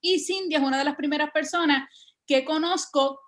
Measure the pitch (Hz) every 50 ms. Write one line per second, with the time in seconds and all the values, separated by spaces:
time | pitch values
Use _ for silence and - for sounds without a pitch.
0 | - 349 370 320 - - 370 381 381 349 311 294 277 269 269 269 277 294 285 -
1 | 294 294 294 294 302 294 - 311 302 302 - 339 339 294 285 269 269 - - -
2 | - - _ _ _ - 277 262 262 302 311 320 320 339 381 - - - - 285
3 | 269 277 269 - -